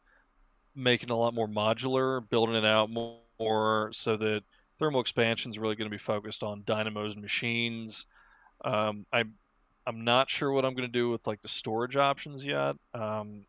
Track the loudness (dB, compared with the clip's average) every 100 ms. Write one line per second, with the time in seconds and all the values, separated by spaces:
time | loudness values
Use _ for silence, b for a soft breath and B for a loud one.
0 | b b _ _ _ _ _ -2 2 2
1 | 2 0 2 2 -2 0 2 2 0 0
2 | 2 0 0 2 4 4 4 4 4 0
3 | -6 -8 _ -4 0 2 4 2 0 -2
4 | -2 0 0 -2 -4 b _ -4 0 0
5 | 0 2 2 0 -4 -4 -4 -2 -4 -6
6 | -4 -4 -4 -8 -8 -6 -2 -2 -2 -4
7 | -6 -6 -6 -4 -2 0 -2 -4 -8 -12
8 | -14 b b b b -10 -2 0 0 -2
9 | -2 0 0 -4 _ _ _ _ -8 -4
10 | 4 4 4 0 0 2 2 0 -2 2
11 | 2 0 -4 -6 -6 -8 -4 -2 0 2
12 | 2 2 -6 -10 -4 -2 -2 -4 _ -6
13 | -4 -4 -6 -12